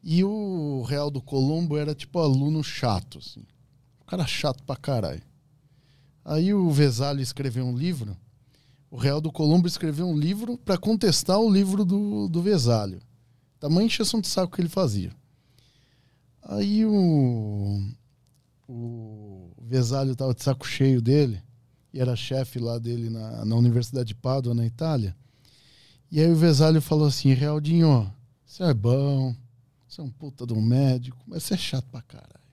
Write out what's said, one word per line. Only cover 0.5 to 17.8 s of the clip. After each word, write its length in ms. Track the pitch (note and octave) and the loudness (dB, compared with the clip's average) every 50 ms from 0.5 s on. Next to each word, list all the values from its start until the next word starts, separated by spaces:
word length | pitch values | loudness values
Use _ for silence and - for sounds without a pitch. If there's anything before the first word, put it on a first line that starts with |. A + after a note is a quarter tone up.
| F#3 F3 D3+ D3 C#3+ C3 A#2+ | -4 -4 -4 -4 -4 -4 -4
Real 240 | A#2+ C#3+ C#3+ D3 D3 | -4 -4 -2 -2 -4
do 120 | C#3+ C3+ | -4 -6
Colombo 560 | - - C#3+ C3+ C3 C#3 D#3 E3 F3 D#3+ D3 D3+ | -8 -2 0 2 2 2 2 0 -2 -2 -2 -4
era 180 | D3 D3 D3+ | -4 -4 -6
tipo 240 | - - - - F3 | -8 -10 -8 -2 0
aluno 420 | E3 D3 C3 C3+ C#3 D3 D#3 D#3 | 2 2 2 2 2 0 0 -2
chato, 580 | D3 - - - - B2 G#2 F2+ - - - - | -2 -4 -6 -4 -2 0 0 -2 -4 -8 -16 -18
assim. 200 | - - - - - _ _ _ _ _ _ _ _ _ _ _ | -18 -18 -20 -20 -20 _ _ _ _ _ _ _ _ _ _ _
Um 40 | _ | _
cara 220 | - - F3+ E3 - | -8 -4 -4 -4 -4
chato 340 | - - - D3+ B2+ - - | -4 -2 -2 -4 -4 -4 -8
pra 100 | - C#3 | -12 -12
caralho. 460 | - - - C#3 A#2 G2+ D#2 C2 D#2+ - _ _ _ _ _ _ _ _ _ _ _ _ _ _ _ _ _ _ _ _ | -8 -4 -2 -2 -2 -2 -4 -6 -8 -12 _ _ _ _ _ _ _ _ _ _ _ _ _ _ _ _ _ _ _ _
Aí 280 | - D3+ D#3 E3 F#3+ G#3 | -4 -2 0 2 2 2
o 160 | G3+ F#3 E3+ | 2 2 2
Vesálio 520 | D3 C#3 D3 C#3 A#2+ A2+ C#3 C#3+ C#3+ C#3+ | 4 4 4 4 4 0 -2 -4 -4 -4
escreveu 440 | C3 A#2+ - - C#3 C3+ A2+ B2+ B2+ | -6 -6 -6 -6 -6 -6 -4 -4 -4
um 100 | B2+ B2 | -4 -4
livro, 400 | A#2+ C#3+ F3+ F3+ C#3 A#2 G#2 G2+ - _ _ _ _ _ _ _ _ _ _ _ _ _ _ | -4 -4 -4 -4 -6 -8 -10 -12 -14 _ _ _ _ _ _ _ _ _ _ _ _ _ _
o 60 | - | -10
Real 240 | A#2 A2+ C#3 C#3 D3+ | -2 -2 0 0 0
do 100 | D#3 D#3+ | -4 -6
Colombo 360 | D3+ - D#3 D3 D#3+ F3+ F3 F3 | -4 0 2 4 6 4 4 2
escreveu 400 | - - - D#3 D3 C#3+ F3 F3+ | -2 -4 -4 -4 -2 -2 -2 -2
um 100 | E3 D3+ | 0 0
livro 400 | D3 D#3+ G3 G#3 A3+ B3 A#3+ A#3 | 0 0 -2 -4 -6 -8 -8 -10
pra 200 | - - G3 F3 | -2 -2 -2 -2
contestar 600 | F#3 G#3 A3+ G#3 - G3+ D#3+ - - - F#3 G#3 | 0 0 0 2 2 2 2 2 0 2 2 4
o 120 | A3+ A3+ | 4 4
livro 320 | G3 G3 G3+ F#3+ F#3+ F#3+ G#3+ | 4 4 4 2 2 0 0
do, 460 | F3 G3 G3+ G#3 G3+ G#3 G#3+ G3+ F#3+ | 2 2 0 0 -2 -4 -4 -4 -2
do 120 | D#3+ E3+ | -2 -2
Vesálio. 600 | E3+ G3+ G#3 E3+ B2 A#2+ A#2 A2 G#2 G2 F#2 F2 - _ _ _ _ _ _ _ _ _ _ _ | 0 2 2 2 4 4 2 2 0 -4 -8 -12 -16 _ _ _ _ _ _ _ _ _ _ _
Tamanha 280 | - D3 D#3 F3+ G#3+ A#3 | -2 0 2 2 2 2
encheção 340 | - - A3+ - - A3+ | 0 0 -2 -2 -2 -2
de 60 | G3 - | -2 -2
saco 280 | - - F#3 F3 - | -2 -2 -2 -2 -2
que 60 | - | -2
ele 80 | F3+ E3 | -4 -2
fazia. 420 | - F#3+ F#3+ C#3 G#2 G2+ F#2 - - - _ _ _ _ _ _ _ _ _ _ _ _ _ _ _ _ _ _ _ _ _ _ _ _ _ | 0 0 0 0 0 -2 -6 -6 -10 -16 _ _ _ _ _ _ _ _ _ _ _ _ _ _ _ _ _ _ _ _ _ _ _ _ _
Aí 420 | - G3+ G#3 G3+ G3+ G#3 G#3+ A3 | -8 -4 -2 0 2 2 2 2
o, 960 | A3 G#3 G3+ F#3 F3 D#3+ D3 C3+ B2 A#2+ A2+ G#2+ G#2 G#2 G#2 G2+ G2+ G2+ G2+ | 4 4 4 4 4 4 4 4 2 0 -2 -4 -4 -4 -4 -2 -2 -2 -2